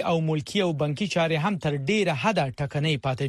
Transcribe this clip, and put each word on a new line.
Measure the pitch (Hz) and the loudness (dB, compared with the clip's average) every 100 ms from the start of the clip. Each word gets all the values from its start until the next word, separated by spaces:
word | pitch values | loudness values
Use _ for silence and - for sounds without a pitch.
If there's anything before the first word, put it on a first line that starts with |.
| - | 2
او | 165 156 | 2 2
ملکي | 156 - 202 180 | 0 0 0 0
او | 147 | 0
بانکي | 151 143 202 175 | -2 -2 0 0
چارې | 165 160 180 | 2 2 0
هم | 185 156 | 0 -2
تر | 143 | -2
ډېره | 135 214 175 135 | 0 2 2 0
حده | 202 180 135 - | 0 2 0 -2
ټکنۍ | 139 147 156 139 135 | -4 0 0 0 -2
پاتې | 127 | -2